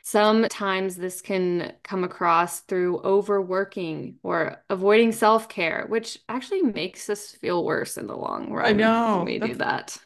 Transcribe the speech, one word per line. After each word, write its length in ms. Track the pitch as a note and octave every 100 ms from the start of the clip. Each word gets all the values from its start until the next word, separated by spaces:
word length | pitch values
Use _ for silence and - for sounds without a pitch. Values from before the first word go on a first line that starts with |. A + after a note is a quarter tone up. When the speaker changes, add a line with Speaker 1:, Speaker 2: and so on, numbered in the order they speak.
Speaker 1:
Sometimes 920 | - G#3+ G#3+ A3 A3+ - G3 F#3+ F#3+ F3+
this 240 | F#3 F3+
can 500 | - F#3+ F3+ F3 D#3+ -
come 220 | - F#3+
across 560 | F3+ - F3 E3 E3+ -
through 400 | - F#3 F3+ F3
overworking 1120 | - G3 G3+ G3+ F#3 F#3 G3 - E3+ D3+ - -
or 400 | F#3+ E3+ D#3 - _
avoiding 440 | F#3+ G3 A3 A3+
self-care, 720 | A3 G#3+ A3 A3 - E3 - -
which 320 | A3+ A3+ - -
actually 340 | B3 B3+ G4
makes 480 | D4 G3 F3+ - -
us 220 | G#3 -
feel 320 | - - F3
worse 320 | - - - -
in 80 | -
the 100 | -
long 340 | - - -
run 140 | A3 A#3
Speaker 2:
I 80 |
know. 440 | G#3 A3 A3+ A#3 G3
Speaker 1:
when 60 | F3
we 120 | -
do 160 | A3+ B2
Speaker 2:
That's, 20 |
Speaker 1:
that. 380 | - - - -